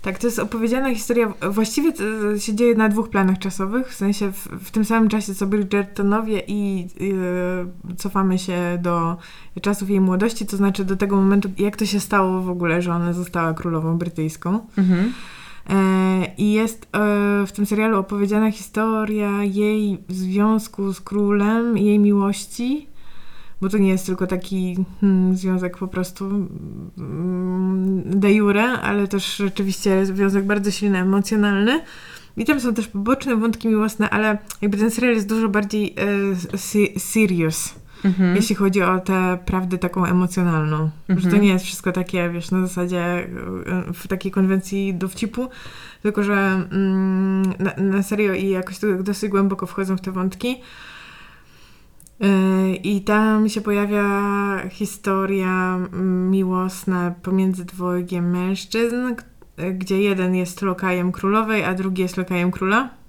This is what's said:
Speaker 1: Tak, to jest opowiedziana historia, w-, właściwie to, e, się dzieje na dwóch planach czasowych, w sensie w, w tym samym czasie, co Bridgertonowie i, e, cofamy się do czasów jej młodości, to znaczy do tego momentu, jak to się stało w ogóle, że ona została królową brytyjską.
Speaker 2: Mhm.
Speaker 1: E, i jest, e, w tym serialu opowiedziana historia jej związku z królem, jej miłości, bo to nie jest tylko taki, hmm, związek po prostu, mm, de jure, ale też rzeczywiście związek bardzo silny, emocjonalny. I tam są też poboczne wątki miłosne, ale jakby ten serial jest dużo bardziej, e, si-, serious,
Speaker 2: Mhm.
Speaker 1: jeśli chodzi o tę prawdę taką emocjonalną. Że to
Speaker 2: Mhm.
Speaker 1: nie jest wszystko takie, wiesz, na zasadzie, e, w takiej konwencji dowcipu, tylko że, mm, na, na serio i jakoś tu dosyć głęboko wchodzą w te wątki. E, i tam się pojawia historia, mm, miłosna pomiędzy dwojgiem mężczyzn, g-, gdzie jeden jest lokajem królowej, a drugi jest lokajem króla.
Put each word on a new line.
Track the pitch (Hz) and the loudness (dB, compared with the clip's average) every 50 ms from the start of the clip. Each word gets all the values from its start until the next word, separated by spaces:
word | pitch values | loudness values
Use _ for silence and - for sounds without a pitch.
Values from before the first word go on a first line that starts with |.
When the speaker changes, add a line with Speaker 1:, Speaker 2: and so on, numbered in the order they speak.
Speaker 1:
Tak, | - 196 185 - | -4 -6 -6 -2
to | - | -2
jest | 240 208 214 | -2 0 0
opowiedziana | 220 214 - 226 226 226 233 262 269 269 240 | -4 -4 -2 -2 0 0 0 0 0 0 -2
historia, | 214 - - 240 240 233 | -2 -2 0 2 2 2
w-, | 214 - - - 190 202 | 2 -2 -4 -4 -2 0
właściwie | 214 220 214 - 302 294 330 311 | 0 0 2 0 2 2 2 0
to, | - 196 214 220 220 208 208 208 | 0 -4 -4 -2 -2 -2 0 -2
e, | 208 | -2
się | 202 233 208 | -2 -2 0
dzieje | 208 240 240 233 | 2 4 4 4
na | 220 220 214 | 4 4 4
dwóch | 202 220 226 226 | 2 0 -2 0
planach | - 196 190 185 190 185 | 2 2 4 4 2 0
czasowych, | - 196 - - 190 196 214 254 254 - | -2 -6 -4 -4 -4 -2 -2 -4 -4 -4
w | - | -6
sensie | - 196 196 202 202 208 196 | -2 0 0 0 0 -2 -4
w, | 190 - - | -4 -8 -12
w | - - 190 - - | -12 -12 -12 -12 -4
tym | - 220 214 | -2 -2 0
samym | 202 226 226 220 208 | 2 4 4 4 4
czasie, | 208 214 202 208 190 | 2 0 -2 -4 -4
co | 190 202 | -4 -2
Bridgertonowie | 196 208 208 202 190 208 202 196 196 202 - 202 202 208 220 226 220 214 196 - | 0 0 0 0 0 0 0 -2 -2 -4 -2 0 2 2 2 0 0 -2 -4 -2
i, | - 202 208 202 202 196 190 175 180 - - - 196 196 190 185 180 180 180 180 180 180 180 185 180 180 - - 180 | -4 -4 -2 -2 -2 -2 -4 -6 -8 -8 -6 -4 -2 -2 -2 -2 -2 -2 -2 -2 -2 -2 -4 -6 -8 -10 -12 -12 -12
e, | 175 | -10
cofamy | - - 196 - 196 196 190 185 185 | -6 -6 -2 0 2 2 2 2 0
się | 185 - 180 180 175 175 175 175 | -2 -2 -2 -2 -2 -2 -2 -2
do | 175 175 170 170 165 165 175 170 - - - - - - - 180 | -2 0 0 0 0 -2 -4 -6 -10 -20 -20 -18 -18 -14 -12 -4
czasów | - 202 208 202 202 190 | -2 -2 -2 -2 -2 0
jej | 202 190 | 2 2
młodości, | 190 185 180 185 208 233 226 - 214 | 4 2 2 2 2 0 0 -2 -4
to | 202 202 | -4 0
znaczy | 196 202 196 196 - 196 | 0 0 0 2 0 -2
do | 190 196 | -2 0
tego | 190 208 196 202 | 0 0 2 2
momentu, | 196 190 196 202 202 196 190 190 | 4 4 6 4 4 2 0 -2
jak | - 202 208 202 | 0 -2 -2 0
to | - 220 | -2 -2
się | 196 208 202 | 0 0 -2
stało | - - 208 202 190 185 185 185 | -2 0 2 2 2 2 0 0
w | 185 185 | -2 -2
ogóle, | 180 180 175 170 165 175 | -2 0 0 2 2 0
że | 175 175 170 | 0 0 0
ona | 170 170 175 175 | 0 0 0 -2
została | 180 180 175 - 175 165 165 160 | -2 -4 -4 -2 -2 0 0 -2
królową | - - 175 165 160 160 160 165 | -2 -4 -2 -2 -2 0 0 0
brytyjską. | 170 170 170 165 - 156 156 156 - - 175 196 226 226 - - | 0 -2 -4 -4 -4 -4 -4 -4 -6 -4 -2 -2 -2 -4 -4 0
Speaker 2:
Mhm. | - 190 185 185 175 190 240 247 - - - - - - - - - - - | 2 4 4 4 4 2 0 -2 -6 -12 -16 -16 -18 -18 -18 -16 -16 -4 0
Speaker 1:
E, | 190 196 190 190 190 185 190 185 190 185 185 - - | 2 2 4 4 4 4 4 2 2 0 0 -2 -2
i | - 208 208 208 | 0 0 2 4
jest, | 214 226 226 226 - - | 2 2 0 -4 -8 -14
e, | - - 208 208 208 208 202 202 202 202 202 202 | -6 -2 0 0 2 2 2 2 2 2 0 0
w | 190 | -2
tym | - - 208 | -2 -4 -2
serialu | - 214 208 220 226 220 196 | 0 2 0 2 2 2 0
opowiedziana | 190 196 208 202 202 196 214 214 220 220 | 0 -2 -2 -2 0 2 2 2 2 2
historia | 214 - - - - 214 220 220 220 214 214 208 214 214 208 202 202 202 202 | 0 -4 -12 -6 -2 -2 0 0 0 0 -2 -2 -2 -2 0 0 0 0 0
jej | 202 190 208 208 214 214 214 214 202 190 170 - - | 0 0 2 2 2 2 2 0 0 -2 -4 -6 -8
związku | 185 185 185 185 190 202 208 208 220 214 214 - - - 196 196 190 | -6 -4 -4 -2 2 2 4 4 4 2 0 -4 -6 -4 -4 -4 -4
z | - | -6
królem, | - - 196 208 202 202 208 202 202 208 220 226 233 240 226 | -8 -4 -2 0 2 2 2 2 2 2 2 2 0 0 2
jej | 196 202 208 208 208 | 2 4 4 6 6
miłości, | 202 202 202 202 196 202 196 196 - - - - 233 254 277 302 285 - - - - - - - - - - - - - - - | 6 6 4 4 2 2 -2 -4 -8 -10 -8 -6 -2 -2 -2 -4 -6 -10 -14 -12 -12 -10 -10 -8 -8 -8 -10 -10 -10 -10 -6 -4
bo | 190 190 | -2 0
to | 208 | 4
nie | 214 196 190 | 4 4 4
jest | 190 185 185 | 4 0 0
tylko | - 185 - 190 | -4 -2 -2 -2
taki, | 185 190 180 185 - 196 185 185 185 175 185 190 - - - | -2 -2 -4 -4 -4 -4 -2 -2 -2 -2 -4 -4 -4 -2 0
hmm, | 202 196 190 185 185 185 185 | 2 4 4 4 4 4 2
związek | 185 190 185 185 180 185 180 180 | 2 0 0 0 0 -2 -4 -6
po | - 190 | -6 -8
prostu, | 185 - 185 180 185 - - 196 196 202 202 185 - - - - - - - 165 175 - | -6 -4 -4 -4 -4 -6 -8 -6 -4 -2 -4 -4 -4 -8 -12 -12 -12 -12 -12 -14 -14 -12
mm, | 185 170 131 147 156 175 180 180 180 185 185 185 185 185 185 190 190 185 190 190 185 - - 180 202 | -12 -10 -10 -6 -6 -4 -4 -2 -2 -2 -2 -2 0 0 0 0 0 0 0 0 0 -2 0 2 4
de | 190 202 202 | 6 6 6
jure, | 214 208 202 196 208 226 | 6 6 4 4 4 2
ale | 247 254 - - - 202 202 202 | 2 0 -2 -2 0 0 0 0
też | 190 202 196 185 - - | 0 -2 -2 -2 -4 -4
rzeczywiście | - 202 196 185 - 196 196 180 - - 202 190 190 190 | -2 -2 -2 -2 -2 -2 -2 -2 0 2 2 4 4 2
związek | 196 190 196 202 196 190 202 196 | 2 2 2 2 4 4 2 2
bardzo | 196 208 208 196 208 | 2 0 2 2 0
silny, | 190 - 208 202 196 | -2 0 0 2 2
emocjonalny. | 185 180 190 190 202 190 - 220 214 208 208 202 196 208 233 269 320 311 - - - - - - - - - - | 2 4 4 4 2 2 2 2 2 4 4 4 4 4 4 2 2 -2 -6 -18 -20 -20 -20 -20 -20 -20 -14 -8
I | - 226 | -4 0
tam | 262 302 277 | 0 0 2
są | 233 247 214 | 0 0 0
też | 233 208 | -2 -2
poboczne | - - 196 202 226 269 269 277 277 240 | -4 -4 -4 0 0 0 0 2 0 0
wątki | 220 220 233 220 - - | 2 2 0 -2 0 0
miłosne, | 226 220 214 214 214 214 - 214 208 | 2 2 2 2 0 0 0 0 0
ale | - 208 214 214 208 208 - - - - | 2 2 2 2 0 0 -4 -12 -8 -2
jakby | 202 208 196 | 0 0 2
ten | 202 214 233 | 2 2 0
serial | 226 - 247 247 233 | 2 2 2 2 2
jest | 220 202 202 | 2 0 0
dużo | 220 226 220 214 | 0 0 2 2
bardziej, | 196 233 208 202 214 214 208 - - - 202 202 202 196 196 196 196 180 175 - - | 2 0 0 0 0 -2 -2 -2 -2 -2 0 0 0 0 0 0 -2 -2 -4 -6 -6
e, | |
si-, | 190 - - - 208 208 208 - 190 | -8 -6 0 2 2 2 2 0 -6
serious, | - - - 220 220 190 185 170 160 160 160 - - - - - - - - - - | -6 0 2 4 4 4 4 2 2 0 0 -4 -6 -8 -10 -14 -20 -20 -14 0 2
Speaker 2:
Mhm. | 196 180 185 185 180 175 | 2 4 4 4 4 4
Speaker 1:
jeśli | 196 220 - 208 | 4 2 2 0
chodzi | 185 196 196 185 202 | 2 2 2 4 4
o | 180 180 185 185 | 2 4 2 0
tę | 185 196 190 185 185 185 180 175 180 | 0 0 0 2 2 0 0 -2 -2
prawdę | - 185 185 185 180 185 | -2 -2 -2 0 -2 -2
taką | 180 180 175 - 190 175 | -2 -2 -2 0 0 0
emocjonalną. | 175 180 180 180 175 180 190 180 175 165 156 151 151 156 151 160 156 156 - - - | 2 4 2 2 2 0 0 2 2 2 2 0 0 0 0 0 -2 -4 -6 -2 0
Że | 185 | 0
to | 175 185 | 2 4
Speaker 2:
Mhm. | 180 180 208 | 4 4 6
Speaker 1:
nie | 202 202 | 6 6
jest | 185 185 185 | 4 2 0
wszystko | - - - - 190 | -4 -10 -4 -4 -2
takie, | 180 185 180 - - 180 175 170 | -2 -2 -4 -2 -2 -2 -2 -2
wiesz, | 170 175 170 - | -2 -6 -4 -2
na | 185 185 185 | 0 0 0
zasadzie, | 180 180 180 180 175 185 175 | 0 -2 -4 -2 -2 -2 -2
e, | 175 175 175 175 - - 180 - - 92 185 - - - 180 180 - - 175 | 0 0 -2 -2 -4 -6 -8 -8 -8 -8 -8 -8 -4 -2 -2 -2 -2 -4 -8
w | - - | -10 -6
takiej | - 190 185 - 190 | -6 -6 -4 -4 -2
konwencji | - 196 190 185 190 190 185 - 196 196 196 196 185 | 2 2 2 4 2 0 0 -2 -4 -2 -2 -2 -2
dowcipu, | 170 185 185 - - 233 214 - 240 254 254 - - - - - - - - - _ - | -4 -4 -6 -4 -6 -6 -6 -4 -6 -6 -8 -10 -16 -18 -16 -18 -18 -20 -20 -20 _ -4
tylko | 208 208 208 202 | -2 0 0 0
że, | 202 202 196 196 190 190 185 175 180 | 2 2 2 2 2 2 0 -2 -2
mm, | - 190 196 190 190 190 190 190 190 190 190 190 190 190 190 185 185 - | 0 0 2 2 2 2 2 2 2 2 2 2 2 2 2 0 0 0
na, | 196 196 - | -2 -2 0
na | - 190 196 190 202 196 | 0 0 2 2 0 0
serio | - 214 208 214 196 190 | 0 0 0 2 0 0
i | 180 196 196 | 0 0 0
jakoś | 190 185 180 - 185 - | 0 0 -2 -6 -6 -4
tu | - 214 190 180 190 | 0 0 0 0 -2
dosyć | 208 202 196 214 208 | -4 -4 -4 -4 0
głęboko | 196 196 196 196 190 180 180 | 2 2 2 2 0 -2 -6
wchodzą | 175 - - 196 185 190 | -8 -4 -6 -2 -2 -2
w | 185 | -4
te | 185 190 | -4 -6
wątki. | 185 185 185 190 185 - - 247 262 247 - - - - - - - - - - - - - - - - - - - - - - - - - - - - - - - - | -4 -2 -2 -2 -4 -2 -4 -4 -4 -4 -10 -20 -20 -20 -20 -20 -20 -20 -20 -20 -20 -20 -20 -20 -20 -20 -20 -20 -20 -20 -20 -20 -20 -20 -20 -20 -20 -20 -20 -20 -8 0
E, | 202 196 196 190 190 190 185 190 190 190 185 | 4 4 6 6 4 4 4 4 2 2 0
i | - - 196 208 196 | -2 -2 -2 -2 0
tam | 196 208 208 214 214 220 214 214 214 214 | 2 2 4 4 4 4 4 4 2 2
się | 208 220 | 0 -2
pojawia | 208 214 202 202 208 202 208 208 202 202 202 202 202 202 202 202 202 202 196 190 - 185 | -2 0 0 0 0 0 2 2 2 2 0 0 0 0 0 0 0 -2 -2 -4 -6 -8
historia, | - - 214 196 - - - 202 190 190 190 190 196 196 185 185 185 185 185 185 185 | -6 -6 -6 -6 -6 -6 -2 0 0 0 0 0 0 0 0 0 0 0 0 0 -2
mm, | 180 180 175 180 180 185 185 185 185 180 185 | -2 -4 -6 -4 -2 0 0 2 2 2 2
miłosna | 190 190 190 185 185 185 185 185 185 - - 196 185 180 175 175 175 175 - | 2 2 2 2 0 0 -2 -2 -4 -6 -4 -2 -2 0 0 -2 -4 -6 -4
pomiędzy | 185 190 190 190 185 185 185 175 | 0 2 2 2 2 0 -2 -6
dwojgiem | 175 175 185 180 180 180 180 175 175 180 175 175 175 | -12 -8 -6 -4 -2 -2 -2 -2 -4 -2 -2 0 0
mężczyzn, | 175 180 180 185 196 190 - - - 226 233 233 233 247 254 254 233 240 - - - - - - _ | 0 0 0 -2 -2 -4 -6 -4 0 0 0 0 0 -2 -2 -4 -4 -6 -10 -18 -20 -20 -20 -20 _
g-, | - 160 185 185 | -8 -6 -6 -4
gdzie | 185 185 190 190 190 | -6 -2 -2 0 2
jeden | 202 202 196 190 185 180 185 | 2 2 2 2 2 2 2
jest | 185 180 175 - - | 0 0 -4 -6 -4
lokajem | 196 196 180 190 196 185 180 180 180 185 | -2 -2 -2 0 0 0 0 0 0 -2
królowej, | 185 - - 196 208 220 226 220 220 208 - | -2 0 0 2 2 2 2 2 0 0 0
a | - 185 | 0 -2
drugi | 185 190 190 190 185 | -2 -2 -2 0 0
jest | 185 180 - | -2 -2 -2
lokajem | 190 180 - 185 175 175 180 | -6 -4 -2 0 0 0 0
króla. | 185 - 185 190 208 240 269 247 - - - | 0 0 0 2 2 2 0 -2 -10 -18 -20